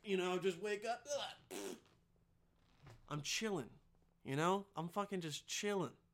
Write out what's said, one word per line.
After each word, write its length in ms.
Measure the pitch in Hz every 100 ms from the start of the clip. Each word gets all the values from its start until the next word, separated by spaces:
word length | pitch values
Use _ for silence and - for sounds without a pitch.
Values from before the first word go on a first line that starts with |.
You 100 | 214
know, 220 | 190 180 180
just 260 | 185 170
wake 220 | 208 208 226
up. 160 | 240 285 285 196 - -
<laughs> 1600 | - 98 78 - - _ _ _ _ _ _ - - - - -
I'm 100 | 147
chilling, 500 | 143 - 220 185 110 - - - _ _
you 140 | 135 139
know? 280 | 170 196 196
I'm 140 | - 165
fucking 320 | 208 196 190
just 260 | 165 139
chilling. 460 | - - 208 202 135 - _